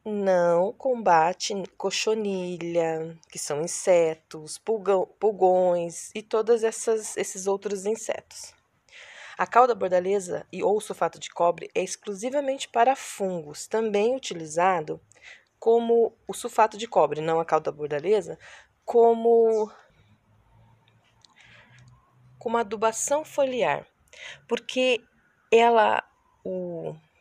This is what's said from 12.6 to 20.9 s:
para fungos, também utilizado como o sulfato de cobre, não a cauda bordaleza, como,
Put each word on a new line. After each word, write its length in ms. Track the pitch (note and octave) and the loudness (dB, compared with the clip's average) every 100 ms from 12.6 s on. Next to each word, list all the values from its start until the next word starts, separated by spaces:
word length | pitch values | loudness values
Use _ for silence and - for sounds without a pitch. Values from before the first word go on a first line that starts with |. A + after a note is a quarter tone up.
| - | -4
para 260 | A#3 A#3+ C4+ | 2 2 2
fungos, 720 | - - F#3+ F3+ D3 D3 - | -4 -8 -6 -6 -8 -14 -6
também 480 | A3 A3 G3+ A3 C4 | -2 0 0 0 -2
utilizado 840 | - E3+ D#3 D#3 F#3 E3 D#3 D#3 _ _ - - _ _ | -6 -10 -6 0 2 2 -2 -10 _ _ -20 -20 _ _
como 580 | - A#3 A#3 A#3 A3+ - - | 2 2 4 2 2 -2 -12
o 80 | |
sulfato 440 | F#3+ A#3+ - A3 G#3 | -10 -4 2 2 0
de 100 | A3+ | -2
cobre, 320 | F#3+ D3+ D3+ | 2 2 2
não 180 | D#3+ E3 | -2 -2
a 60 | |
cauda 260 | E3 D#3+ D#3+ | 0 0 0
bordaleza, 720 | D3 D3 D3 E3+ G#3+ E3+ - - - _ _ - | -6 -6 -6 0 0 -2 -10 -18 -20 _ _ 0
como, 840 | A#3+ A#3 A#3 A#3 A#3 A3+ A3 G#3 - _ _ _ _ _ _ _ _ _ _ _ | 4 6 4 4 4 4 2 -2 -8 _ _ _ _ _ _ _ _ _ _ _